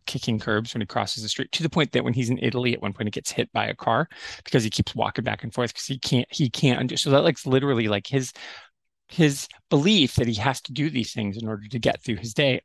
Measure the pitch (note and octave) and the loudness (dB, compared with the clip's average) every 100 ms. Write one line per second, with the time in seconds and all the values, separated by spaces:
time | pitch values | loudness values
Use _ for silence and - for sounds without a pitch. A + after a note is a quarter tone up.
0 | - C3+ - A2 - G#2+ A2+ A#2 G#2 A#2 | -6 -6 -2 -2 0 -2 -2 -6 -4 -2
1 | G#2 - G#2+ - C3+ - D#3+ - C#3 B2+ | -2 -4 -6 -6 -4 -4 -2 0 0 0
2 | B2 A#2+ A#2 B2+ B2 B2+ B2 A#2 G2+ G2 | 0 0 0 0 0 0 -2 -2 -4 -4
3 | G#2+ - - - A#2 - G#2+ - - A#2 | -4 -4 -6 -4 -2 0 -2 -2 2 2
4 | E3 - - - - C#3 A2 - A#2 A#2+ | 0 -6 -16 -16 0 2 2 0 -2 0
5 | A2 - A2+ G#2+ A#2+ - A#2+ - - C3+ | -2 -2 -4 -4 -6 -4 -4 -4 -8 -6
6 | - B2+ B2+ - C3 - C#3 B2 B2+ - | 0 0 0 0 0 4 2 4 0 0
7 | D3 C#3 E3 C#3 C#3+ C3 C#3 A#2+ A2 G2+ | 4 6 6 2 2 2 4 2 2 0
8 | - C3+ B2 - - - - _ _ _ | 0 -2 -2 -10 -18 -18 -20 _ _ _
9 | _ - D3+ C#3 - - - C#3+ D#3+ G#3+ | _ 4 4 4 -8 -12 0 4 6 4
10 | C3 - A#2+ G#2+ B2+ B2+ - C3+ D3+ C3+ | 4 2 0 0 0 -2 -4 -4 -2 -2
11 | A2 B2 G#2 G#2 A2 G#2+ G#2 B2+ C3 - | -4 -4 -4 -4 -6 -8 -8 -2 0 0
12 | - G2+ A#2 G#2+ C#3+ B2 | -4 -6 -4 2 2 2